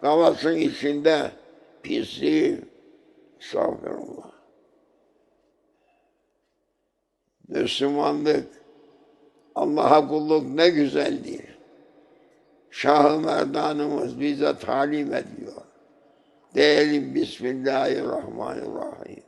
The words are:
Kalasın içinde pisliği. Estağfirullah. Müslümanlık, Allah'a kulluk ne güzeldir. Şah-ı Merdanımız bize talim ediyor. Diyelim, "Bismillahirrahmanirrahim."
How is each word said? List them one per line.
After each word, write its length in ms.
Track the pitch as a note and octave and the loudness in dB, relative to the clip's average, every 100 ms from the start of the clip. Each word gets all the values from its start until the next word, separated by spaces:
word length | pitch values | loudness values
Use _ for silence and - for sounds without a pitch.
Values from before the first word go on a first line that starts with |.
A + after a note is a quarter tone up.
Kalasın 560 | C#3+ D#3 E3+ - D3+ E3 | 4 6 6 4 0 0
içinde 720 | D3 - C#3+ D3 D3+ D#3 C#3+ - - - - _ | 0 -2 -4 2 4 4 0 -8 -20 -20 -20 _
pisliği. 760 | - A2+ G#2+ - C#3 D#3 - - - _ _ _ _ _ _ _ | -6 -4 -4 -2 0 2 2 0 -8 _ _ _ _ _ _ _
Estağfirullah. 920 | - G#2 - - - - - - - - _ _ _ _ _ _ _ _ _ _ _ _ _ _ _ _ _ _ _ _ _ _ _ _ _ _ _ _ _ _ - | -10 -2 -2 -4 -10 -10 -12 -16 -18 -20 _ _ _ _ _ _ _ _ _ _ _ _ _ _ _ _ _ _ _ _ _ _ _ _ _ _ _ _ _ _ -8
Müslümanlık, 1000 | D3 D3 - C#3 C#3+ D3 D3 D3+ D3+ - - _ - _ _ _ _ _ _ _ | -2 -2 0 0 2 0 0 2 0 0 -16 _ -20 _ _ _ _ _ _ _
Allah'a 540 | - - D3+ - D3+ C#3 | -4 -2 0 4 4 4
kulluk 380 | D3+ D3+ D#3 C3 | -2 0 0 0
ne 240 | C#3 E3+ | 2 4
güzeldir. 880 | D#3+ C#3 D3 - - - - - - - _ _ _ _ _ _ _ _ _ _ | 4 0 0 -2 -4 -8 -12 -14 -20 -20 _ _ _ _ _ _ _ _ _ _
Şah-ı 500 | - C3+ D3+ D3 D#3 | -4 2 6 6 4
Merdanımız 1000 | D#3+ D3 C#3 C#3+ D3 D3 D3 C#3+ - A#2+ | 0 0 0 -2 -2 -2 -4 -4 -6 -4
bize 380 | C#3+ C#3 D3 C#3+ | -4 0 0 -2
talim 560 | - B2 C#3+ D3+ D3 | -2 0 0 -2 -2
ediyor. 480 | - - - - - - _ _ _ _ _ _ _ _ | -4 -6 -12 -14 -16 -20 _ _ _ _ _ _ _ _
Diyelim, 600 | - D3 D3 D3+ D3 C3+ | 2 6 6 4 2 -2
"Bismillahirrahmanirrahim." 2000 | C3+ - - B2 C3 C3 C3 C3+ C3 - - - A2+ A2+ - - - - - - - | -2 -4 -4 -6 -4 -2 0 0 -2 -2 -6 -6 -8 -8 -8 -8 -8 -10 -12 -16 -18